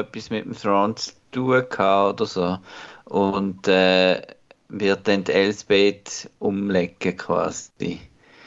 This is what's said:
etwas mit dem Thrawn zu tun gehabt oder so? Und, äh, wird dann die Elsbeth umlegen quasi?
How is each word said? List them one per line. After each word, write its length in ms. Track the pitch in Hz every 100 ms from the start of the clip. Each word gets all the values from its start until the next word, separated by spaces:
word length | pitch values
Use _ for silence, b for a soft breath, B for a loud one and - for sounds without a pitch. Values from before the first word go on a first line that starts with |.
| 107
etwas 240 | 113 -
mit 160 | 110 -
dem 80 | -
Thrawn 400 | 104 101 104 113
zu 140 | - - _
tun 340 | 127 127 127 131
gehabt 520 | - 98 98 101 -
oder 40 | 87
so? 320 | - 90 92 B B B B -
Und, 600 | 98 98 98 98 92 -
äh, 540 | 92 92 92 92 90 - - _ _ -
wird 380 | 98 98 98 104
dann 160 | 98 90
die 60 |
Elsbeth 960 | 95 98 104 - 98 101 101 - - - -
umlegen 800 | 104 98 101 95 87 - 92 90
quasi? 840 | - 85 85 85 - - 87 87 - b b b